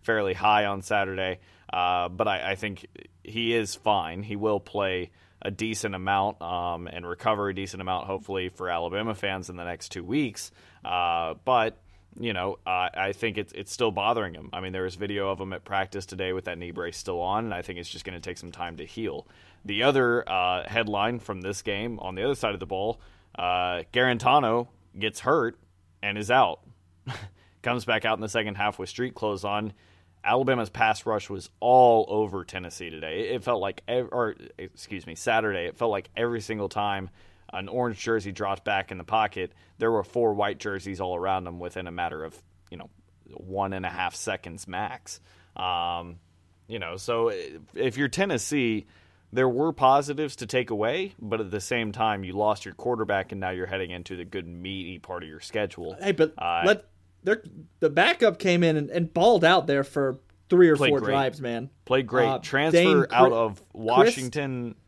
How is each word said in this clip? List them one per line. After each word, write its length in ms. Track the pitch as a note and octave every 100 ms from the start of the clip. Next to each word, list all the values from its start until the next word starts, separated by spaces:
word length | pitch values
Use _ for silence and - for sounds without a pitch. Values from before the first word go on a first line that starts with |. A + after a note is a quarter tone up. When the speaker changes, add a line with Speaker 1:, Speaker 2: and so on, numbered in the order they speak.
Speaker 1:
fairly 340 | - A2 G2
high 300 | F2+ G2+ G#2+
on 160 | G#2 G2
Saturday. 600 | F#2+ G#2+ G2 F#2+ F#2 F2+ _ _ -
Uh, 380 | F2 F2+ F2+ F2
but 180 | F2+ G#2+
I, 260 | F#2+ D2+
I 20 | F#2+
think 300 | G#2 F#2 - - - _
he 320 | - A2+ A2+
is 200 | A#2 G#2
fine. 480 | - - G2+ D#2+ F2
He 140 | G#2 G#2
will 220 | A2 G#2
play 520 | - G2+ G2 F#2 F2 _ _ _
a 120 | -
decent 420 | G2 A2+ G#2+ G#2+
amount, 480 | F#2+ F#2+ G2 G2+ -
um, 460 | E2+ F2 F2 E2+ F2
and 180 | E2+ F2
recover 400 | F2 A2+ G#2 G2+
a 60 |
decent 260 | F#2+ G2 F#2+
amount, 280 | F#2 F#2 F#2+
hopefully, 400 | G2 - F#2+ F2+
for 200 | - F2+
Alabama 460 | E2+ E2+ F#2+ A2
fans 340 | G2+ G2+ F#2+ F2+
in 60 |
the 80 | F2+
next 280 | F2 E2+ -
two 120 | F#2+
weeks. 480 | E2+ C3+ C3+ G2+ - _ - _
Uh, 500 | - F2+ F2 E2+ E2 D#2+
but, 360 | - B2 A2+ - _ - _ -
you 140 | A#2
know, 260 | F#2+ F#2+ - -
I, 240 | F2+ F2+
I 200 | - G2
think 260 | G2+ A2+ G#2
it's, 140 | -
it's 200 | - G2
still 200 | - A#2
bothering 420 | G2+ G2+ A#2 G2
him. 160 | E2 -
I 80 | F#2
mean, 120 | F#2+
there 100 | F#2
was 140 | F#2 F2+
video 340 | G#2 G2+ G2
of 100 | F#2+
him 120 | F#2+
at 120 | F#2+
practice 420 | - G2 F#2+ G2 F2+
today 260 | F#2 F#2
with 140 | F#2 F2+
that 120 | E2+
knee 140 | F2
brace 240 | F2 E2+ E2
still 240 | - F2
on, 240 | F2+ G#2
and 100 | A2+
I 80 | F2+
think 160 | F2+ F2
it's 100 | E2+
just 160 | E2
gonna 140 | F#2+ F2
take 180 | F#2 F2+
some 140 | F2+
time 280 | - F2 E2
to 60 |
heal. 440 | D#2+ - G#2+ D2+ - - - -
The 200 | - G#2
other, 440 | C3 C3+ B2 A#2+ -
uh, 400 | F#2 F2+ F2+ -
headline 520 | A2+ G#2+ G#2 G#2+ A#2+
from 200 | - F#2+
this 220 | F#2+ G2
game 380 | - G2+ A#2 A2+
on 160 | F#2+ F#2
the 80 |
other 100 | A#2+
side 200 | C3+ A2+
of 60 | G2
the 60 | F#2
ball, 340 | F#2+ G#2 A#2 - - _ -
uh, 440 | F2+ F2+ F2+ F2 E2
Guarantano 720 | A#2+ B2+ A#2+ B2+ C#3+ B2 A#2 A#2+ _ _ F#2
gets 220 | G#2+ -
hurt 360 | - D#3 A#2 - _ _ _ _
and 160 | G2+ G#2
is 140 | G#2
out. 300 | B2+ G#2 D#2 - - _ _ -
<laughs> 560 | - - _ _ _
Comes 220 | B2+ B2
back 200 | G#2+ A2
out 140 | A2 G#2+
in 40 |
the 60 | G#2+
second 280 | A#2 G#2+ G2+
half 240 | G#2 -
with 80 | F#2+
street 260 | - B2+
clothes 300 | - G#2+ G2+
on. 280 | G2+ G#2 G#2+ - _ _ _ _
Alabama's 440 | - A#2+ C3+ B2+ G#2
pass 380 | - A2+ G#2+ -
rush 240 | G#2+ -
was 180 | G2 - _
all 440 | A#2+ B2+ B2 A#2 -
over 360 | G#2+ G#2+ F#2+
Tennessee 460 | F2 F#2+ F2+ - E2+
today. 380 | D#2+ D#2 E2+ G#2+
It 140 | B2
felt 160 | B2 A2+
like, 220 | G2 F#2+ -
ev-, 220 | B2 B2
or 240 | B2 A2+ - B1 -
excuse 480 | F#2 - - G2 E2
me, 80 |
Saturday, 520 | D#2+ - A2+ A2 F#2+ E2+
it 100 | -
felt 140 | A2+
like 200 | G2+ - -
every 240 | A#2 A#2
single 280 | G2+ A2 G2
time 400 | - G#2 G2 F#2+ - - _ -
an 160 | - G2
orange 300 | B2 B2 G2+
jersey 340 | - A2+ G2
dropped 320 | F#2 G2+ G2
back 260 | - G2 F#2+
in 80 | F#2
the 60 |
pocket, 480 | E2+ A2 G#2+ G2 F2+ _ _ _
there 120 | A2+
were 140 | A#2
four 300 | - A#2+ A#2
white 240 | G#2 G#2 G2+
jerseys 420 | G#2 G2 G2 F#2+
all 160 | F#2+ F2+
around 280 | F#2 F#2+
them 160 | F2 F2
within 260 | F2+ F#2 F2+
a 60 |
matter 320 | F2 E2+ D#2
of, 160 | D#2+ - _ _ _
you 60 | F2
know, 140 | F2+ _ _ _ -
one 380 | - F#2 F#2+ G2
and 140 | F#2+ F#2
a 40 |
half 240 | F2 F2+
seconds 520 | - - F#2+ F2+ E2 -
max. 520 | F#2 G#2 B2+ - - _ _ _ -
Um, 640 | F#2 F2 E2+ F2 F2 E2+ _ _ _ _ _
you 120 | A2+
know, 180 | E2+ F#2
so 360 | - A#2 A#2 G2 D2+ D#2 C#2+
if 220 | - B2+ A#2+
you're 120 | C#3
Tennessee, 800 | E3+ G3 C3+ - D3 B2 G#2+ - _ _ _ _
there 160 | A#2 C3
were 240 | A#2+ D#3
positives 640 | D3 C3 C#3 C#3+ C#3 D3+ -
to 100 | A2+
take 240 | B2+ A#2
away, 440 | A2 A2 D#3 G3 -
but 200 | G#2+ A2
at 100 | G2+
the 100 | G#2
same 320 | - B2 A2
time, 320 | G2 A2 G2+
you 80 | F#2+
lost 320 | F#2+ G#2+ G#2
your 100 | -
quarterback, 560 | - A#2+ A#2+ G#2+ G2 F#2+
and 100 | G2
now 100 | F#2
you're 160 | F#2 F#2
heading 240 | F#2+ F2+
into 240 | F2+ F2 F2+
the 80 |
good 240 | F2 G2 E2+
meaty 500 | E2+ F2+ F#2+ F2 F2
part 240 | - F2+
of 60 | D#2+
your 120 | D2+
schedule. 560 | - A2 G#2 - D#2+ -
Speaker 2:
Hey, 120 | G3
but 220 | E3 D#3+ -
Speaker 1:
Uh, 260 | F2 E2+
Speaker 2:
let, 200 | F3 G#3+ - _ _ _
they're, 180 | F#3 A3+ - - D#3 _
the 100 | D#3+
backup 480 | C#3+ D#4 E4+ A3+ E3+
came 240 | F#3+ F3
in 140 | E3+ D#3
and, 140 | D3
and 220 | E3 E3
balled 320 | - G3+ G#3+
out 220 | E3 F3+ D#3+
there 180 | C#3
for 360 | C3+ D3 C3+ C3 _ _ _
three 200 | F3+ F3
or 60 | D#3
Speaker 1:
Played 140 | C#3
Speaker 2:
four 100 | C#3+
Speaker 1:
great. 120 | G#2+
Speaker 2:
drives, 280 | C3+ C3 D3+
man. 260 | B2+ A#2 C3+ _
Speaker 1:
Played 220 | - C3 A#2+
great. 220 | B2 C3
Speaker 2:
Uh, 100 | C3
Speaker 1:
Transfer 400 | - C#3 D#3 E3
Speaker 2:
Dane 280 | F3 D3 C3+
Speaker 1:
out 220 | A#2+ C3
Speaker 2:
Chri-, 20 |
Speaker 1:
of 220 | A#2 A2+ F#2+
Speaker 2:
Chris 80 | -
Speaker 1:
Washington 1000 | - A2 B2 A3 A#3 B2+ D3 C#3 B2+ A#2+ -